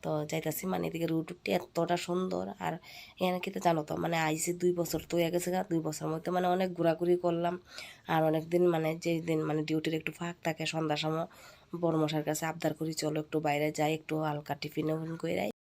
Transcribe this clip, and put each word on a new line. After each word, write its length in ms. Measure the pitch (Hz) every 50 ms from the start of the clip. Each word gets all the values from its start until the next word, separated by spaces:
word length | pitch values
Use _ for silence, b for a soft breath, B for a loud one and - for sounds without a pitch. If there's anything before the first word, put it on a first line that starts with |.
| -
তো 100 | 160 156 151 151 151
যাইতাছি 320 | - 160 - 160 151 - - 185 185
মানে 100 | 180 175 165
এদিকে 180 | 170 165 165 165
রুট 160 | 160 160 160 - 175
উঠতে 160 | - _ - 190 180
এতটা 400 | - - _ - 165 165 175 175 - -
সুন্দর। 380 | 175 180 185 185 185 180 185 196 202 - 185
আর 80 | 165 160 165 B B B B B B B B
এখানে 200 | 185 185 180 180 180
কি 60 | 190 190
তো 40 | 190 -
জানো 160 | 175 170 160 151 151
তো 40 | - - 170
মানে 140 | 165 170 165 160 156
আইসি 240 | 156 156 156 170 175 175
দুই 100 | 175 180 180 175
বছর 220 | 170 165 - 156 - -
তো 40 | - 175
হয়ে 120 | 170 165 170
গেছে 160 | 180 175 180 175
গা, 80 | 185 185 -
দুই 80 | 175 165 160
বছরের 240 | 160 151 - 156 156 156
মধ্যে 160 | 160 156 - 180
মানে 120 | 180 180 180 180
অনেক 140 | 185 190 185 175 170
ঘোরাঘুরি 380 | 165 165 160 160 175 175 180 175 175
করলাম। 300 | 175 170 170 170 175 175 180 B B B B B B B B B - 170
আর 80 | 160 160 160
অনেক 140 | 156 160 156 165 170
দিন 100 | 175 180 180 170
মানে 160 | 160 160 156 160 165 -
যেই 160 | 170 170 165 160 170
দিন 100 | 165 156 156 151
মানে 120 | 151 156 151 156
ডিউটির 260 | 156 156 156 160 160 160
একটু 120 | - - 156 -
ফাঁক 160 | 170 170 175 _ _
থাকে 180 | 170 156 - 165 156 -
সন্ধ্যার 260 | 160 160 156 147 147 151
সময় 240 | 156 160 160 165 190 B B B B B B B B - 170 175
বড় 120 | 165 160 160
মশাইয়ের 240 | 156 151 156 156 147 147
কাছে 140 | 156 151 - 160
আবদার 220 | 160 170 - 214 - -
করি 140 | 165 160 156 -
চলো 160 | - 151 151 156 151
একটু 140 | - - 156 156 151
বাইরে 200 | 143 147 151 151 151 -
যাই, 140 | 151 151 160 156
একটু 140 | 156 - 160 156 156 156
হালকা 260 | 151 147 147 - 143 147
টিফিন 260 | - 151 - - 156 156 156
উফিন 200 | 160 160 160 165 165
কইরাই। 280 | - 165 175 185 196 214 - _